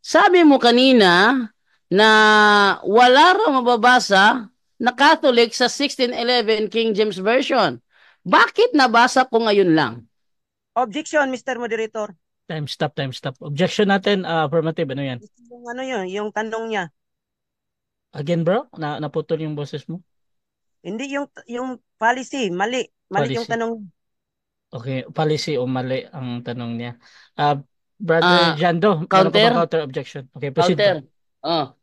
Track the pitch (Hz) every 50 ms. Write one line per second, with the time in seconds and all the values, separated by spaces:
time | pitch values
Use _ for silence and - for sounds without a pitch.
0 | _ - - 311 392 415 359 359 339 302 277 254 - 240 233 240 254 269 262 240
1 | 208 185 170 175 196 226 262 269 240 214 _ _ _ _ _ _ _ _ 170 190
2 | 214 220 220 214 214 214 214 214 208 208 208 208 202 196 185 - - - 196 220
3 | 247 247 254 277 311 359 370 403 440 311 285 262 247 240 247 233 214 247 247 254
4 | - - 202 190 196 214 240 262 220 - _ _ _ _ _ _ 240 233 247 233
5 | 277 294 320 320 320 285 247 233 240 233 - - 247 240 - - 285 277 - -
6 | 262 240 247 - 240 240 247 247 233 202 220 214 220 208 - 226 226 226 214 185
7 | 220 214 196 180 185 202 233 269 277 - 320 247 208 160 123 117 _ _ _ _
8 | _ _ _ _ _ 175 196 330 453 440 - - 427 508 494 302 269 247 220 233
9 | 233 254 - 262 254 254 - 226 233 226 208 202 196 180 160 160 147 117 110 120
10 | 117 _ _ _ _ _ _ _ _ _ _ _ _ _ _ 226 254 233 185 294
11 | 311 - - 302 285 262 262 247 - - 254 233 240 233 220 220 220 220 _ 220
12 | 214 208 190 _ _ _ _ _ _ _ 170 160 151 135 - - 165 147 _ -
13 | 143 135 123 - - 147 127 _ - 147 147 139 185 180 - - 214 196 196 196
14 | 196 208 202 196 185 170 165 165 156 147 147 165 156 160 160 - 170 139 131 135
15 | 143 135 127 120 - - _ _ 240 233 240 240 240 240 240 247 262 262 262 220
16 | 185 185 185 202 208 214 - 214 220 226 220 226 226 226 220 208 180 165 _ _
17 | _ _ _ _ _ _ _ _ _ _ _ _ _ _ _ _ _ _ _ _
18 | _ _ _ - 147 143 170 170 165 160 185 233 277 _ - 175 160 147 147 135
19 | 151 147 - 165 156 _ 170 151 160 156 151 147 143 139 - 147 - - 160 180
20 | _ _ _ _ _ _ _ _ _ _ _ _ _ _ _ _ _ 170 196 220
21 | 269 277 277 285 285 277 _ - - _ 233 240 254 262 254 233 _ _ _ _
22 | 220 226 247 254 262 - - 277 254 196 170 180 196 220 247 262 214 - _ _
23 | _ _ 190 196 - - 135 233 233 - 233 233 233 226 233 226 208 180 _ _
24 | _ _ _ _ _ _ _ _ _ _ _ _ _ _ - 127 117 135 131 131
25 | - - 151 - 160 156 156 147 - - 151 135 127 123 131 127 131 131 131 131
26 | - - - 156 127 123 120 120 120 120 120 123 120 117 117 117 120 120 117 _
27 | _ _ _ _ _ _ _ - 147 147 147 139 139 _ _ _ _ _ _ _
28 | 214 165 160 165 175 180 180 175 170 170 156 147 165 175 165 170 160 214 196 156
29 | 160 - - 190 190 - - 208 214 233 233 175 170 160 - 160 151 139 131 147
30 | 135 - - 147 131 131 _ 143 131 143 131 - 175 180 180 151 208 202 185 156
31 | 139 _ _ _ _ _ _ _ - 147 170 165 143 127 _ _